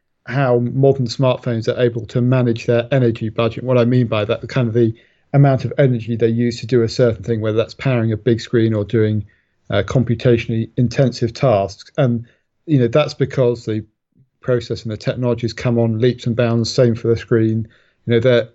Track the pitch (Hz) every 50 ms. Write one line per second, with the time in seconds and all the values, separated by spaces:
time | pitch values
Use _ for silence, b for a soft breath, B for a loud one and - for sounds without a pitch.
0 | _ _ _ _ - 123 120 139 143 123 120 120 120 120 120 135 139 139 135 139
1 | 123 110 - - 131 127 123 - - 127 117 113 113 123 117 113 127 120 113 113
2 | 107 - - 123 120 123 131 127 123 120 117 113 - - 120 117 117 - 143 135
3 | 123 117 113 - 113 110 - - 117 113 - 139 123 127 127 123 117 120 127 123
4 | 120 113 110 107 104 110 110 - - 113 - 139 123 113 107 120 117 110 - b
5 | b b b b b b - 143 143 139 135 127 - 113 - - 143 127 123 113
6 | 107 110 117 110 117 113 113 117 120 120 120 - 117 110 131 120 113 110 - -
7 | 127 117 110 - - 120 117 110 110 110 107 113 107 - - - - 139 127 117
8 | 113 113 113 107 - 127 117 117 - - - 117 113 113 110 104 104 101 - 113
9 | 107 107 107 104 104 b b b b b b b _ - - 104 101 - - 123
10 | 117 120 117 113 - 127 120 113 - - 117 113 110 - - 131 123 113 - -
11 | 135 120 117 - 123 113 113 - 143 131 107 98 98 98 - - - - - 160
12 | 139 120 120 117 120 b b b b b _ _ - 170 151 131 120 117 123 151
13 | 147 139 - - 135 - - 139 127 120 120 113 - 110 107 107 107 _ _ _
14 | _ _ _ _ _ _ _ _ - - 123 120 120 - 117 - - 113 107 -
15 | - 135 120 120 127 120 120 117 120 113 - - - 123 117 117 117 113 110 110
16 | 123 123 120 123 - 120 113 127 120 117 117 117 113 - - 139 127 120 113 117
17 | - 117 117 113 - - 120 113 110 110 110 113 110 b b b b b b b
18 | b 117 117 117 117 127 120 117 113 -